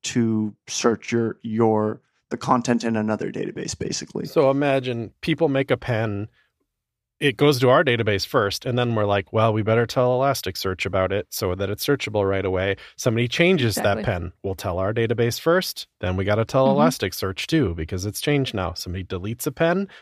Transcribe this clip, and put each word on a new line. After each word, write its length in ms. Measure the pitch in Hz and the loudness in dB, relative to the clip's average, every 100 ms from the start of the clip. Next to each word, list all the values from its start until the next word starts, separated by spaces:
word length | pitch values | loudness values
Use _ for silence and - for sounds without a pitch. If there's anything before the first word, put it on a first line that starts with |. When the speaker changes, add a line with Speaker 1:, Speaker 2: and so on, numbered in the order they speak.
Speaker 1:
to 520 | - 123 113 110 107 - - | -4 0 2 2 -2 -6 -10
search 440 | - 120 107 - | 0 0 0 0
your, 280 | 117 113 - | 0 0 -4
your, 580 | 113 110 113 107 107 110 _ _ - | -4 2 4 4 0 -4 _ _ -10
the 80 | 123 | -4
content 460 | 139 127 123 117 | 0 2 2 0
in 120 | 117 110 | 0 -2
another 360 | 107 107 - | 0 -2 -4
database, 440 | - 95 - - - | -6 -6 -8 -8 -8
basically. 480 | - - - - 156 | -6 -8 -8 -10 -2
Speaker 2:
So 240 | 165 135 | 2 2
imagine 600 | 139 143 135 127 117 107 - | 4 2 0 -2 -6 -8 -6
people 280 | - 151 156 | -4 0 2
make 220 | 135 135 | 2 0
a 60 | 123 | -2
pen. 500 | - 110 113 101 110 _ _ _ _ _ _ _ _ - | 0 0 0 -2 -6 _ _ _ _ _ _ _ _ -2
It 200 | 147 117 | -2 4
goes 220 | 147 127 | 4 4
to 80 | 127 | 6
our 120 | 143 147 | 6 4
database 420 | 117 107 98 - | 2 2 0 0
first, 380 | 135 101 - 131 | 0 0 -2 -2
and 120 | 120 | 0
then 160 | 120 | 0
we're 120 | 110 101 | 0 2
like, 260 | 101 - | 0 0
"Well, 220 | 113 110 | 2 2
we 80 | 110 | 2
better 240 | 104 113 117 | 2 2 2
tell 340 | 135 123 127 | 2 2 2
Elasticsearch 680 | 139 127 95 - 95 92 95 | 0 0 -4 -6 -4 -4 -2
about 280 | 95 92 | 0 0
it 140 | 98 - | 0 -4
so 260 | - 98 90 | -4 -2 -2
that 140 | 98 | -4
it's 160 | 104 - | -2 -2
searchable 440 | 139 - 107 98 | -2 0 0 0
right 140 | 98 | 0
away." 320 | 95 92 98 95 - - | 0 0 0 -2 -8 -4
Somebody 320 | 127 113 123 | -2 0 0
changes 480 | - 175 180 117 - | 2 4 4 2 2
Speaker 3:
Exactly. 260 | 107 107 | 0 0
Speaker 2:
that 20 | 107 | -2
pen. 260 | 90 90 - | -4 -6 -8
We'll 120 | 98 92 | -8 -6
tell 240 | 98 87 | -4 -2
our 140 | 95 | -2
database 460 | 113 113 117 120 - | 0 0 0 -2 0
first, 480 | 165 180 - - - _ | 2 2 0 -8 -14 _
then 160 | 90 92 | -4 -2
we 80 | 95 | 0
gotta 180 | 104 | 0
tell 240 | 113 135 135 | 2 2 4
Speaker 3:
Mm-hmm. 100 | 139 | 4
Speaker 2:
Elasticsearch 640 | 156 - 98 - 98 95 - | 2 2 -4 -4 -6 -4 -2
too, 280 | 160 101 | 0 0
because 320 | 82 82 92 104 | -2 -6 -4 -6
it's 140 | - | -4
changed 340 | 147 143 131 | 0 0 0
now. 200 | 101 85 | -2 -4
Somebody 320 | 85 92 90 92 | -6 -8 -8 -6
deletes 420 | 92 101 117 147 | -6 -6 -6 -4
a 60 | |
pen, 340 | - 165 180 196 - | 0 0 0 -4 -10